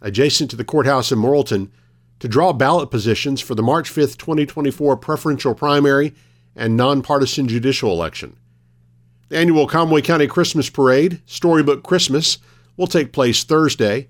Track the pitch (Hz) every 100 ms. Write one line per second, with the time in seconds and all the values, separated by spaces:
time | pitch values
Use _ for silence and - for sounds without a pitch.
0 | 104 101 147 - 143 117 110 151 131 135
1 | 117 117 120 143 127 98 98 _ _ _
2 | _ _ 127 127 180 131 135 170 - 117
3 | 107 104 143 135 - 110 113 160 - 156
4 | 143 - - 156 143 160 143 - 147 123
5 | - 151 160 139 131 110 147 143 143 139
6 | 147 - _ _ _ - 113 113 127 139
7 | 123 143 131 - 127 117 131 139 110 85
8 | 80 - - - _ _ _ _ _ _
9 | _ _ - 160 170 156 139 160 165 151
10 | - 165 139 175 170 156 131 - 131 131
11 | 180 170 - - 175 160 143 135 - 185
12 | - 139 160 - _ _ _ - 180 170
13 | 131 - 127 - - 156 151 - 107 117